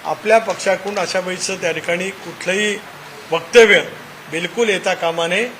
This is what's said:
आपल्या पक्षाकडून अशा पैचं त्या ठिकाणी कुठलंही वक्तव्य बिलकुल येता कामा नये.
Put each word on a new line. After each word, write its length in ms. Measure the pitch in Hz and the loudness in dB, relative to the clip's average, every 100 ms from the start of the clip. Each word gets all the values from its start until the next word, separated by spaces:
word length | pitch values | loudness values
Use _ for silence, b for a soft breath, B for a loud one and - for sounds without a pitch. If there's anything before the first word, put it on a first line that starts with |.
आपल्या 340 | - 156 208 220 | -4 -4 4 4
पक्षाकडून 600 | 196 180 - 185 196 202 | 4 -2 0 0 0 -4
अशा 200 | 170 190 | -2 -2
पैचं 360 | 180 185 - 190 | -4 -6 -4 -2
त्या 160 | 175 | -2
ठिकाणी 380 | 160 151 175 185 | -2 -2 -2 -2
कुठलंही 680 | 190 170 151 175 190 214 202 - - - - - | -8 -14 -8 -2 0 0 -2 -8 -18 -18 -18 -4
वक्तव्य 500 | 160 - 240 226 185 131 - - - - | -4 4 8 8 6 2 -10 -16 -18 -8
बिलकुल 380 | 156 175 226 233 | -6 -6 0 0
येता 240 | 185 196 | 2 0
कामा 340 | 175 170 165 170 | 0 0 0 0
नये. 200 | 185 240 240 | 0 -2 -6